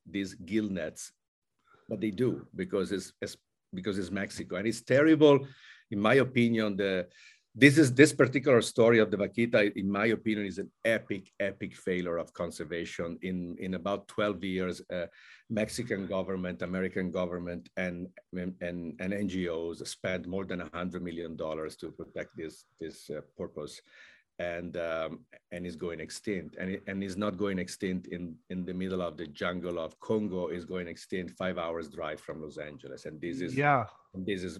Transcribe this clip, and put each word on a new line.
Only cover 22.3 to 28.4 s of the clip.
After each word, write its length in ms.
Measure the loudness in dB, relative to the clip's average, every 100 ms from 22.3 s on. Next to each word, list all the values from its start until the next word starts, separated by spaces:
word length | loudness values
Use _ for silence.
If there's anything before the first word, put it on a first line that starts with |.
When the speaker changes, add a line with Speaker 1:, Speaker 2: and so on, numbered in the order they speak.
| -10
Speaker 1:
this, 260 | -12 -12 _ -14
this, 300 | -12 -12 -10
uh, 100 | -10 -10 -10
purpose. 440 | -10 -8 -12 -14 _ -20 -20 -20 _ -8
And, 380 | -6 -6 -6 -6
um, 420 | -4 -4 -4 -8 -18 -20 -14
and 160 | -10 -8
is 80 | -8
going 240 | -8 -8
extinct, 560 | -10 -10 -6 -6 -6 -8
and 160 | -6
it, 120 | -6 -6
and 160 | -6
is 140 | -4 -2
not 200 | -4 -2
going 220 | -2 -2
extinct 480 | -4 -4 -2 -4 -4
in, 260 | -8 -8 -12